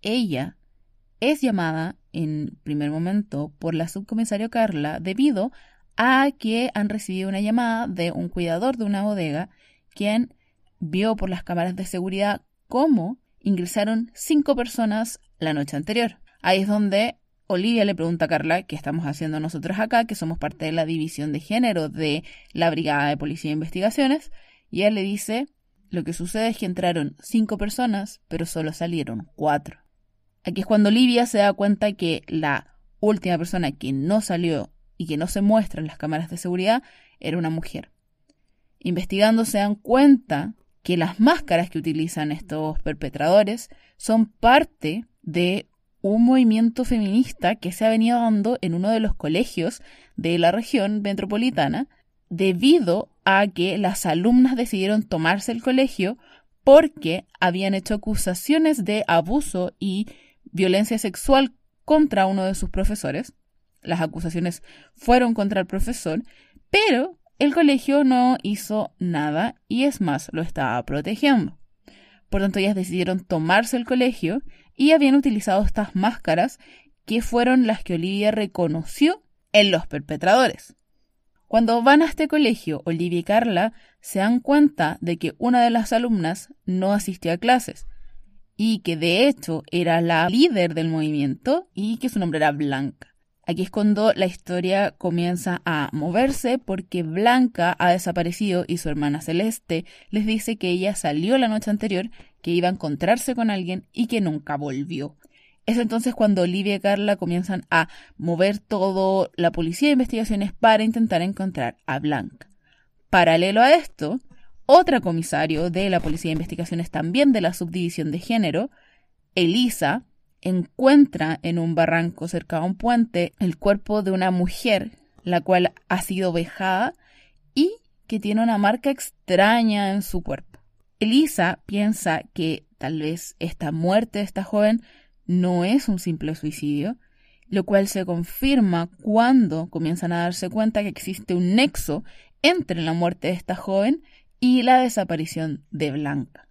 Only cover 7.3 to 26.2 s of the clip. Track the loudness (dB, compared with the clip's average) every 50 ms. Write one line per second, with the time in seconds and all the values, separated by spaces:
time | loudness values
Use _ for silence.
7.3 | -4 -4 -2 0 0 0 0 0 -2 -4 -4 -6 -4 -4 -4 -4 -4 -6 -8 -6
8.3 | -4 -4 -4 -2 -2 0 0 -2 -2 -2 -2 -4 -2 -2 -2 -2 -2 -2 -4 -4
9.3 | -4 -6 -6 -8 _ _ _ _ _ _ _ _ _ -6 -4 0 0 0 -2 -2
10.3 | _ _ _ _ _ _ _ _ _ _ -12 -6 -2 0 0 0 0 -2 -4 -6
11.3 | -6 -8 -8 -6 -4 -4 -2 -4 -4 -8 -8 -8 -6 -6 -6 -4 -2 -2 -2 -2
12.3 | -2 -4 _ _ _ _ _ _ -2 0 2 2 2 2 0 -4 -8 _ _ _
13.3 | _ _ _ -2 -2 0 -2 -4 -2 -2 -2 0 0 -2 -4 -6 _ -14 -2 0
14.3 | 2 2 4 2 0 0 0 -6 -2 -2 -2 0 0 -2 -4 -6 -8 -16 _ _
15.3 | _ _ -4 -4 -2 -2 -4 -4 -6 -8 -6 -4 -2 -2 -2 -2 -4 _ -20 _
16.3 | _ _ 0 2 2 2 2 0 0 0 0 2 2 0 0 0 -4 _ _ _
17.3 | _ _ _ _ -4 -2 0 0 2 2 2 2 0 -2 -2 -4 -2 -2 -2 0
18.3 | -2 -2 0 0 -2 -2 -2 _ -12 -10 -8 -6 -6 -6 -6 -6 -6 -6 -6 -6
19.3 | -6 -6 -6 -6 -8 -8 -8 -6 -4 -4 -4 0 0 0 0 0 -4 -8 -6 -6
20.3 | -6 -4 -6 -8 -8 -6 -8 -6 -2 -2 -2 -2 -2 -4 -6 -6 -8 -8 -8 -6
21.3 | -6 -8 -6 -4 -2 0 0 0 0 -2 -4 -4 -6 -4 -2 -2 -2 -4 -6 -10
22.3 | -20 -20 -20 _ _ 0 0 0 0 0 -2 -2 0 0 0 0 -2 -4 -4 -8
23.3 | -8 -8 -6 -6 -4 -4 -6 -6 -6 -2 -2 -2 0 0 0 2 0 -2 -4 -10
24.3 | -16 -16 -18 _ _ _ _ _ -4 0 0 2 2 2 -2 -4 -4 -6 -6 -6
25.3 | -6 -6 -6 -8 _ _ _ _ _ _ _ _ -8 -8 -6 -6 -8 -8